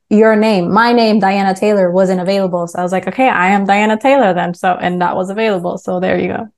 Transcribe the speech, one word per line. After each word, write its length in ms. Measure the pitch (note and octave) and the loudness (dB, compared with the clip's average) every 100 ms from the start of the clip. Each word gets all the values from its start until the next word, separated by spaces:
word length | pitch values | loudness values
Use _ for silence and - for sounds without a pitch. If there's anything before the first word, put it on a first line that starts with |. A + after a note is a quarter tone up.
| _ | _
your 260 | G#3 A3 G#3+ | 4 4 4
name, 360 | A3 G3 F3 | 2 0 2
my 200 | G3 A#3+ | 2 2
name, 240 | A#3+ A3+ G#3+ | 2 2 2
Diana 360 | F#3+ G3 G3 F#3 | 2 0 0 0
Taylor, 340 | G#3 G#3 F3+ | 0 2 2
wasn't 320 | F3+ F#3+ F#3 | 2 0 0
available. 460 | F3 G3 F#3+ F3 F3 | -2 -2 -2 -4 -6
So 100 | - | -6
I 60 | |
was 80 | F3+ | -4
like, 160 | F#3 F#3 | -4 -4
"Okay, 220 | F#3 C4 | -2 0
I 180 | F#3+ F#3 | 2 0
am 180 | G3+ G3 | 0 0
Diana 320 | G3+ G#3+ A3 | 0 0 0
Taylor 320 | - C#4 G#3+ | 2 2 2
then." 220 | F3 F3 | 0 -4
So, 200 | F3 F#3 F3+ | -4 -2 -2
and 260 | F3+ F3+ | -4 -2
that 140 | F3 F#3 | -2 -2
was 160 | F#3 | -6
available. 480 | G3+ A3+ F#3+ F3 F#3 | -4 -2 -2 -4 -8
So 200 | - F3+ | -8 -4
there 200 | F#3 F3+ | -2 -2
you 80 | F#3 | -2
go. 200 | - A3 | -6 -10